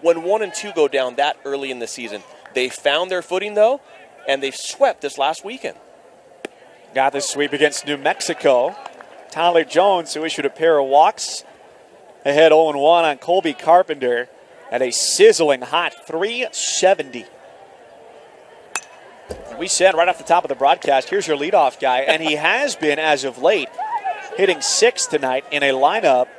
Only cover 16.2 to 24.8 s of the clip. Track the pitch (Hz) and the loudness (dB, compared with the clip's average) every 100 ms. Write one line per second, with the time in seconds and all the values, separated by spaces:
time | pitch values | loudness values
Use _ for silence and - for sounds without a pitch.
16.2 | 202 240 254 - - - 185 196 139 123 | -6 -6 -8 -6 -6 0 2 2 -2 -12
17.2 | 98 - - - - - - - - - | -16 -20 -20 -20 -20 -20 -20 -20 -20 -20
18.2 | - - - - - - - - - - | -20 -20 -20 -20 -12 -12 -12 -20 -20 -20
19.2 | - - - - 190 - 185 165 175 175 | -18 -18 -16 -12 -6 2 2 4 0 0
20.2 | - 170 160 127 139 175 - 135 127 196 | 2 2 2 0 2 2 2 0 0 -4
21.2 | 170 143 151 196 139 - 135 127 139 156 | -2 -4 2 2 2 0 -2 0 0 -2
22.2 | 160 151 156 220 285 - 151 147 156 147 | -2 -2 0 0 -4 -2 -2 0 0 0
23.2 | 131 120 147 208 131 - 855 880 784 - | -2 -2 0 0 -2 -10 -8 -6 -6 -8
24.2 | - - 190 160 - - | -10 -2 0 0 -2 2